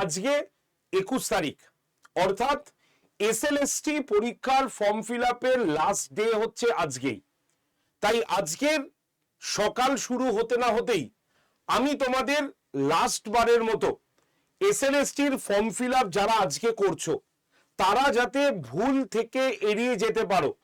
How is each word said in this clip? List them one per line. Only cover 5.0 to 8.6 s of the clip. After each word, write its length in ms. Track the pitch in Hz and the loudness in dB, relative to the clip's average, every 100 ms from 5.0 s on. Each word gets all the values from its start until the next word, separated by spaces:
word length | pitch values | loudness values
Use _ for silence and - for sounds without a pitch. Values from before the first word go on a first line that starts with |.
| 220 | -4
ফিল 160 | 240 240 | -2 -2
আপের 260 | 240 254 254 196 151 | -2 0 0 0 0
লাস্ট 280 | 170 202 - 135 | 0 -2 -4 -4
ডে 80 | 220 220 | 0 0
হচ্ছে 240 | 220 - 240 190 | -2 -2 0 0
আজকেই। 340 | 170 131 131 104 - _ _ _ _ _ _ _ | -2 -4 -4 -4 -10 _ _ _ _ _ _ _
তাই 160 | 208 233 226 196 | 0 0 0 -2
আজকের 420 | 165 - | -2 -2